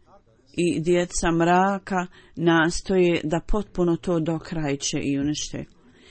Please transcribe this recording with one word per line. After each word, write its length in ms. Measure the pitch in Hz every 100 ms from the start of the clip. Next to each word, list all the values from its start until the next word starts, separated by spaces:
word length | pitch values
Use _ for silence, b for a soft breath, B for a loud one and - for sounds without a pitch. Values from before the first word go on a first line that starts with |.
| _ - _ _ _ -
I 240 | 175 156
djeca 500 | 160 175 180 - 175
mraka 760 | 165 170 180 196 196 - 185 180 B B -
nastoje 840 | 170 165 160 - - 190 175 170
da 160 | 156 170 -
potpuno 480 | 214 196 - 175 165
to 240 | - 170
dokrajče 760 | 160 160 - 165 147 139 - 147
i 160 | 139 139
unište. 460 | 143 151 - - - _ B B B